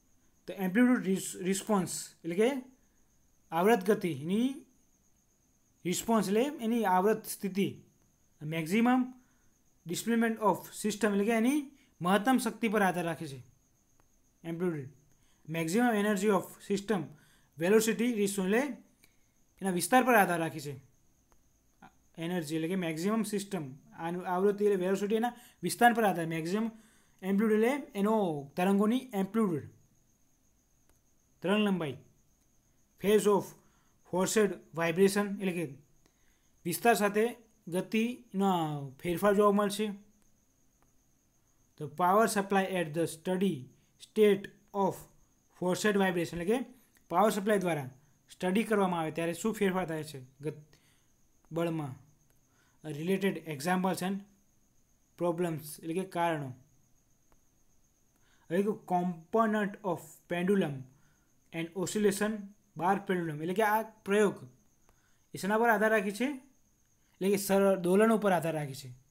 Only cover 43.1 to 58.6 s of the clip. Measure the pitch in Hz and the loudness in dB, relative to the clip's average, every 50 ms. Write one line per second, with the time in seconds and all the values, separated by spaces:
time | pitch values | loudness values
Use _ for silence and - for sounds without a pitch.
43.1 | - - - 185 185 185 202 190 160 127 127 - - _ _ _ _ _ - - | -4 -6 -4 -4 0 0 0 0 0 -2 -8 -14 -20 _ _ _ _ _ -20 -6
44.1 | _ 220 214 - 196 196 202 - - _ _ _ - 202 196 175 - - - - | _ 6 6 6 6 4 0 -8 -16 _ _ _ -4 -2 0 0 -2 -4 -12 -20
45.1 | _ _ _ _ _ _ _ _ _ _ 175 180 180 180 - 214 196 196 196 185 | _ _ _ _ _ _ _ _ _ _ -2 -2 -2 0 0 2 2 2 2 2
46.1 | 175 175 165 165 165 175 170 180 226 269 226 - - - _ _ _ _ _ _ | 2 0 -4 -4 -6 -6 -2 -2 0 -2 -2 -6 -12 -20 _ _ _ _ _ _
47.1 | 165 180 202 226 196 208 196 220 214 196 180 175 160 147 131 127 - - _ _ | 2 2 2 2 2 0 0 0 0 2 2 0 -2 -2 -4 -8 -12 -16 _ _
48.1 | _ _ _ _ - - 185 185 185 226 214 208 220 202 196 180 180 170 160 156 | _ _ _ _ -12 -6 -4 0 0 0 0 2 2 2 2 2 0 -2 -2 -2
49.1 | 156 160 165 170 170 165 - 226 220 - 208 190 180 185 180 156 160 156 151 - | -4 -2 -4 -4 -4 -2 -2 -4 -2 0 0 0 0 0 -2 -4 -6 -6 -8 -10
50.1 | - 135 127 - _ _ 143 156 151 151 - _ _ _ _ _ _ _ _ _ | -12 -16 -16 -18 _ _ -10 -10 -10 -10 -16 _ _ _ _ _ _ _ _ _
51.1 | _ _ _ _ _ _ _ _ 156 165 170 170 165 160 147 131 127 - - _ | _ _ _ _ _ _ _ _ -6 -4 -2 -2 -2 -4 -6 -8 -10 -12 -18 _
52.1 | _ _ _ _ _ _ _ _ _ _ _ _ _ _ - 156 147 143 160 180 | _ _ _ _ _ _ _ _ _ _ _ _ _ _ -14 -12 -10 -8 -2 -2
53.1 | 190 185 196 190 160 160 - 160 156 131 139 180 180 185 185 190 175 - 180 190 | -2 0 0 -2 -2 -4 -8 -10 -10 -6 -2 -2 0 0 0 -2 -2 -2 -4 -4
54.1 | 202 196 - - _ _ _ _ _ _ _ _ _ _ _ _ _ _ _ _ | -6 -6 -8 -14 _ _ _ _ _ _ _ _ _ _ _ _ _ _ _ _
55.1 | _ - 170 175 165 165 180 170 160 147 - - - - - 160 160 185 185 190 | _ -4 -2 -2 -2 -2 -2 -4 -4 -6 -8 -12 -16 -12 -10 -6 -6 -6 -6 -4
56.1 | - 175 170 170 160 151 143 131 123 - - _ _ _ _ _ _ _ _ _ | -2 0 0 0 0 -2 -4 -8 -12 -14 -20 _ _ _ _ _ _ _ _ _
57.1 | _ _ _ _ _ _ _ _ _ _ _ _ _ _ _ _ _ _ _ _ | _ _ _ _ _ _ _ _ _ _ _ _ _ _ _ _ _ _ _ _
58.1 | _ _ _ _ _ _ _ _ 160 185 | _ _ _ _ _ _ _ _ 0 0